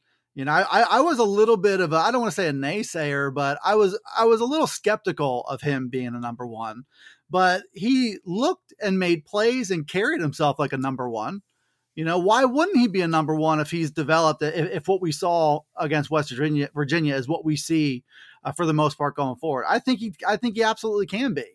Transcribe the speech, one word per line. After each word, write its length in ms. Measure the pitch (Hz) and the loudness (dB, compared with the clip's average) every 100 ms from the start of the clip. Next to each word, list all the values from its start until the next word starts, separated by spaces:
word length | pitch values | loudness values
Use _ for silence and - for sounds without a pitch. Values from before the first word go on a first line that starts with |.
| _ _ _ | _ _ _
You 120 | 139 135 | -8 0
know, 80 | |
I, 80 | 160 | 2
I, 200 | 185 196 233 | 4 4 4
I 100 | 220 | 4
was 180 | 330 254 | 4 2
a 40 | |
little 340 | 214 202 220 220 | 2 4 4 6
bit 220 | 202 190 | 4 2
of 140 | 175 | 2
a, 40 | 160 | 2
I 120 | 190 | 2
don't 100 | 247 | 2
wanna 100 | 226 | 0
say 160 | 160 170 | 0 -2
a 60 | |
naysayer, 800 | 143 139 202 214 170 147 143 139 | -2 -2 -4 -6 -4 -4 -2 -2
but 280 | 135 139 143 | -2 -2 -2
I 120 | 185 214 | 2 4
was, 240 | 202 196 - - | 2 0 -6 0
I 80 | 226 | 4
was 160 | 220 | 4
a 40 | 240 | 2
little 200 | 311 277 | 0 0
skeptical 760 | - 202 214 - 160 143 127 | 0 -2 -2 -2 -2 -2 -2
of 200 | - 131 | -6 -6
him 280 | 151 139 127 | -4 -4 -4
being 180 | 127 123 120 | -6 -6 -8
a 40 | |
number 280 | 120 117 120 | -10 -10 -10
one. 380 | 110 113 110 135 _ - - _ | -8 -10 -10 -18 _ -20 -20 _
But 340 | 180 185 185 - | 2 4 2 -4
he 460 | - 214 262 240 196 180 | -6 0 2 0 -4 -6
looked 480 | 185 294 - _ - | -2 0 -2 _ -8
and 160 | 208 190 | -2 0
made 280 | 175 170 - | 2 0 -2
plays 440 | 208 226 254 202 | 0 2 0 -2
and 180 | 175 147 | -4 -2
carried 340 | 185 240 320 | -2 0 0
himself 360 | 156 - 151 135 | -2 0 0 0
like 160 | 143 | -2
a 40 | 131 | -2
number 300 | 135 127 123 | -4 -4 -6
one. 340 | 113 113 196 - _ _ _ _ - | -6 -6 -10 -16 _ _ _ _ -6
You 100 | 160 | -2
know, 120 | 175 | 0
why 280 | 180 233 262 | 2 4 4
wouldn't 320 | 262 359 359 | 2 2 2
he 100 | 240 | 2
be 140 | 185 | 2
a 60 | 170 | 0
number 280 | 160 151 156 | 0 0 0
one 240 | 156 156 | 2 0
if 100 | 147 | 0
he's 220 | 170 156 | -2 -4
developed, 500 | 151 143 160 160 151 | -2 0 2 2 0
if, 300 | 151 170 170 | -2 -2 -4
if 160 | 185 - | -4 -2
what 140 | 190 | 0
we 100 | 180 | 0
saw 480 | 151 180 170 156 151 - - | -2 0 2 2 2 -4 -6
against 340 | 160 151 139 | -2 -2 0
West 220 | 156 147 | -2 -2
Virginia, 380 | 123 151 151 143 | -2 0 0 -2
Virginia 400 | 147 143 170 151 | -4 -2 0 0
is 140 | 135 127 | 0 -2
what 180 | 165 156 | -4 -2
we 100 | 147 | -4
see, 480 | - 160 147 127 - - - - | -2 0 0 -2 -10 -20 -20 -12
uh, 80 | 139 | -10
for 140 | 143 165 | -2 0
the 80 | |
most 240 | 156 151 151 | 2 2 0
part 180 | 147 143 | -4 -2
going 200 | 139 123 | -4 -4
forward? 300 | 160 131 - | -4 -2 0
I 80 | 226 | 0
think 220 | 262 226 | 0 -2
he, 160 | 220 160 180 | -4 -6 -2
I 100 | 214 | -2
think 180 | 240 208 | -2 0
he 80 | |
absolutely 420 | 220 220 226 208 196 | 0 0 -2 -2 -2
can 280 | 196 269 156 | -2 -2 -4
be. 100 | 110 | -6